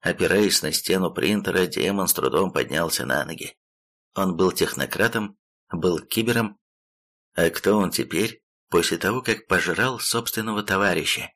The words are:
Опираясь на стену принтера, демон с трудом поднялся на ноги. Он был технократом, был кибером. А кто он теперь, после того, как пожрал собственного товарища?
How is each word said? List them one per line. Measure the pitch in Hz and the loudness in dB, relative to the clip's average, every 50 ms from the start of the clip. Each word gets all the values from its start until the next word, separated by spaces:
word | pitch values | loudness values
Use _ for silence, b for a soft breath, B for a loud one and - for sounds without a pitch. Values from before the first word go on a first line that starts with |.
| - | -2
Опираясь | 90 85 - 92 80 90 101 104 95 - - | -2 0 0 2 2 4 4 4 4 2 0
на | - 76 76 | 0 -2 -4
стену | - - - 90 95 92 85 - | -4 0 0 0 2 2 0 -2
принтера, | - - 82 104 104 101 95 90 92 92 | 0 2 2 2 2 0 0 2 2 2
демон | 82 - - - 92 98 101 95 - | 2 0 0 0 0 2 0 0 0
с | - | 0
трудом | - - - - 78 98 92 | 0 0 2 2 2 2 2
поднялся | - - 64 - 67 80 82 80 - - 64 | 0 -2 -2 0 0 -2 0 0 -2 -4 -2
на | 65 64 71 71 | 0 0 0 0
ноги. | 71 80 - - - - _ _ _ _ _ _ _ _ _ _ _ _ | -4 -6 -10 -12 -14 -14 _ _ _ _ _ _ _ _ _ _ _ _
Он | - 98 92 87 | -2 0 0 2
был | 82 95 90 | 2 2 2
технократом, | 85 - 82 - - - 67 69 - 85 101 117 117 117 107 101 - _ _ _ _ _ _ _ | 2 2 -2 -2 -2 -4 -6 -6 -2 0 0 0 0 -2 -6 -6 -10 _ _ _ _ _ _ _
был | - 85 80 92 87 78 | -8 -2 0 0 0 0
кибером. | - _ - 113 113 117 120 117 113 104 - _ _ _ _ _ _ _ _ _ _ _ _ _ _ _ _ | -4 _ -4 -2 0 0 0 0 0 -2 -6 _ _ _ _ _ _ _ _ _ _ _ _ _ _ _ _
А | - 85 85 | 2 2 2
кто | - - - 95 104 | 2 0 2 2 4
он | 107 98 85 | 4 2 0
теперь, | - - - - - 80 104 117 - _ _ _ _ _ _ _ | 0 -4 -4 -2 -2 -2 -2 -2 -4 _ _ _ _ _ _ _
после | - 87 85 - 85 | 0 2 2 2 0
того, | 85 - 95 110 127 | 0 0 -2 -2 -2
как | - - 110 - - | -2 -2 -4 -4 -2
пожрал | _ - 90 82 90 82 - 117 131 127 110 | _ 0 0 0 0 0 0 0 -2 -2 -4
собственного | - - - 117 117 - - 113 107 113 107 104 | -4 -2 -2 -2 -4 -4 -6 -4 -4 -4 -4 -4
товарища? | 101 101 98 95 101 98 87 82 71 - - - - - _ | -2 0 0 2 2 2 2 0 0 -2 -4 -4 -6 -10 _